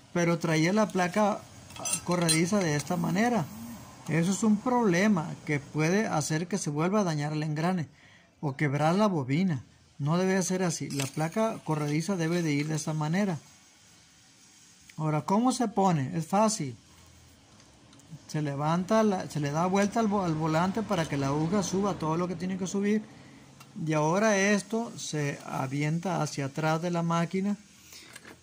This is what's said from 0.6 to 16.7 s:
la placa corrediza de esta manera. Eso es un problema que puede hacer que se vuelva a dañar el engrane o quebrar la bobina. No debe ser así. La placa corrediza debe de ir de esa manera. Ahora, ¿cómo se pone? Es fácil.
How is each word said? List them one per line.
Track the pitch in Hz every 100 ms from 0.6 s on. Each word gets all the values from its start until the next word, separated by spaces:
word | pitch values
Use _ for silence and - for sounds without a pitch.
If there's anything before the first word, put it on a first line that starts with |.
| 160
la | 208 220
placa | 185 180 208 208 - - - - - - -
corrediza | - 175 170 160 170 208
de | 175 147
esta | - 180
manera. | 170 175 240 226 139 - - - - - -
Eso | 156 170
es | 190
un | 220 208
problema | 247 247 220 170 214 190 160 143 -
que | 147
puede | - 151 156 196 220
hacer | 160 139 160 180
que | 196
se | 160
vuelva | 147 175 214
a |
dañar | 190 156 147
el | 156
engrane | 156 151 165 185 143 - - - - _
o | 151 131
quebrar | 151 139 156
la | 185 214
bobina. | 175 123 143 190 135 - - _ -
No | 143 170
debe | 190 190
ser | 175 185
así. | 185 147 143
La | 143 135
placa | - 160 214 220 151
corrediza | - 151 147 147 165 190
debe | 160 175
de | 160
ir | 143 151
de | 156
esa | 165
manera. | 156 151 175 208 156 - - - - - - - - - - - - - - - -
Ahora, | 156 151 -
¿cómo | 202 247
se | 247 226
pone? | 196 196 165 131 170
Es | 156
fácil. | 196 220 214 143